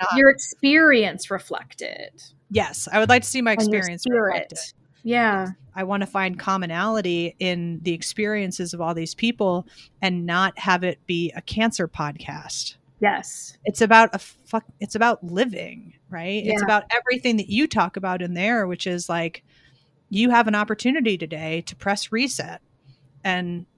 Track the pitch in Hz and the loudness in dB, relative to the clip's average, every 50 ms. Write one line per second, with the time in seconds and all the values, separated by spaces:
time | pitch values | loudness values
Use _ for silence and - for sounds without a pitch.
0 | 185 196 185 262 277 269 269 - - - - - - 277 294 320 320 311 277 233 | -2 0 4 6 8 8 8 6 2 -12 -6 0 2 4 6 6 6 6 6 6
1 | 214 185 151 185 - - 196 196 - - - - - - - - - - - - | 4 2 -2 -6 -8 -6 -6 -8 -6 -8 -10 -10 -10 -12 -14 -14 -12 -12 -12 -12
2 | 53 - - - - - _ _ _ - 196 214 185 - - - - - - 214 | -14 -16 -18 -20 -20 -20 _ _ _ -4 0 0 0 0 -4 -8 -6 -2 2 2
3 | 220 220 247 247 240 - - 262 240 226 214 220 220 214 214 202 185 175 175 175 | 6 6 6 6 4 2 -2 0 0 2 2 2 2 2 2 0 -2 -2 -6 -6
4 | - 247 240 233 214 190 - - - - 160 - - - - _ _ _ _ _ | -2 0 0 2 2 2 0 -2 -4 -8 -10 -14 -14 -14 -16 _ _ _ _ _
5 | - 226 240 240 233 220 202 190 190 185 190 - - - - 190 190 185 202 202 | -4 -2 0 2 2 2 2 0 -2 -4 -8 -12 -16 -14 -8 -6 -4 -2 -2 -2
6 | 196 190 - 196 190 185 180 - - 196 190 190 180 165 165 170 190 220 220 220 | -2 -2 -2 -2 -2 -2 -2 -4 -2 -2 -2 0 -2 -2 -2 -2 0 0 0 0
7 | 185 180 175 170 170 165 - - 185 185 180 175 170 170 170 160 165 180 170 170 | 0 0 0 0 -2 -4 -4 -4 -2 -2 -2 -2 -4 -4 -6 -4 -4 -4 -4 -4
8 | 165 - - - 214 208 214 208 196 185 175 - 185 165 - 170 170 165 170 165 | -4 -8 -6 -4 -2 -2 -2 -2 -2 -4 -4 -6 -6 -6 -6 -4 -4 -4 -2 -4
9 | 165 165 - - - 233 240 - 208 190 175 180 180 - - - - - _ _ | -4 -6 -4 -2 -2 0 0 2 0 2 0 0 -2 -6 -12 -20 -20 -20 _ _
10 | - 190 180 175 170 170 170 180 190 185 - - - 196 185 175 180 180 165 - | -2 -2 -2 -2 -2 -2 0 2 2 0 0 -2 0 2 2 2 2 0 -4 -4
11 | _ - 180 170 175 165 - - - - - 214 220 226 - - 180 147 - - | _ -4 -2 -2 -2 -4 -6 -8 -12 -6 -2 0 0 0 0 -2 -4 -4 -4 -4
12 | 151 147 147 147 - - 147 151 - - - - - - - _ _ _ _ - | -6 -6 -6 -8 -12 -12 -12 -12 -12 -12 -10 -10 -10 -10 -12 _ _ _ _ -2
13 | 214 202 - - - - - - - - - _ - 214 - - 226 202 226 226 | 0 0 0 0 -4 -10 -14 -14 -14 -16 -16 _ -6 -4 0 2 4 8 8 8
14 | 226 220 - 196 - - - _ _ - - 220 - - - - 202 - - 214 | 8 8 4 -2 -8 -12 -20 _ _ -6 -6 -6 -6 -8 -12 -12 -10 -6 -2 0
15 | 226 240 240 - 185 170 170 185 254 254 190 - - - - - - 170 - _ | 2 2 2 0 -4 -4 -2 0 0 0 -2 -6 -10 -10 -12 -16 -18 -20 -20 _
16 | _ - 185 165 170 180 202 214 196 214 214 202 202 196 214 208 202 - 226 240 | _ -16 -12 -10 -6 -4 -4 -2 0 0 0 0 2 2 2 2 2 0 -2 -2
17 | 240 247 247 254 - 247 226 214 196 - 202 233 302 311 - 220 170 180 - 196 | 0 0 -2 0 0 0 0 0 0 0 0 0 0 2 2 0 0 0 -2 -4
18 | 190 185 180 180 180 175 175 170 190 214 247 226 196 180 180 - - 190 180 175 | -4 -4 -4 -4 -4 -4 -4 -2 0 0 0 0 0 -2 -4 -6 -4 -4 -4 -4
19 | 170 - 170 170 165 165 - - _ _ _ _ _ _ _ _ _ _ _ _ | -4 -4 -4 -2 -4 -4 -6 -10 _ _ _ _ _ _ _ _ _ _ _ _
20 | _ - 196 202 233 247 240 233 233 220 208 208 214 208 214 - - 247 277 320 | _ -4 0 2 4 4 6 4 4 4 2 0 0 -2 -2 -2 0 0 2 2
21 | 247 226 196 165 165 156 160 151 160 160 160 165 165 - - - - 196 202 208 | 2 0 0 0 -4 -6 -8 -8 -6 -4 -4 -6 -6 -8 -12 -6 -2 -2 -2 -2
22 | - - 220 226 262 262 - - - 165 165 160 _ _ _ _ _ - - _ | -2 -2 -2 -2 -2 -2 -2 -4 -8 -8 -12 -16 _ _ _ _ _ -20 -20 _
23 | _ _ _ _ - 196 180 180 180 175 175 175 175 - _ | _ _ _ _ -4 -2 -2 -2 -2 -4 -6 -8 -8 -12 _